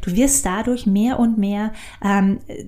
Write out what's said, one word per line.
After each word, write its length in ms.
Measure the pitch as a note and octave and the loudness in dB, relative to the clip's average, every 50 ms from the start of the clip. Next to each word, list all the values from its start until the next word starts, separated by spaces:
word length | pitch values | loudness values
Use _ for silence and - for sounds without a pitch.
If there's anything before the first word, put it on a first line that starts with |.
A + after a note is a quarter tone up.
du 140 | - F#3 F3 | -6 -2 2
wirst 280 | G3+ C4 C4+ - - - | 2 2 4 2 0 0
dadurch 400 | F#3+ F#3 G#3 A3+ B3 B3 B3 - | -2 -2 -2 -2 -2 -2 0 0
mehr 320 | G#3 G3 G3+ G#3+ B3 C4 | 0 2 2 2 2 2
und 200 | - A#3+ A#3 A3+ | 2 2 2 2
mehr, 340 | G#3+ G3 G3+ G3+ G3+ G#3+ A3 - - - - - - - | 0 0 0 -2 -2 -4 -4 -6 -10 -14 -18 -10 -4 0
ähm, 360 | G3+ G3+ G3+ F#3+ G3 G3 - - - - - - | 0 2 4 4 2 0 -2 -6 -12 -14 -14 -12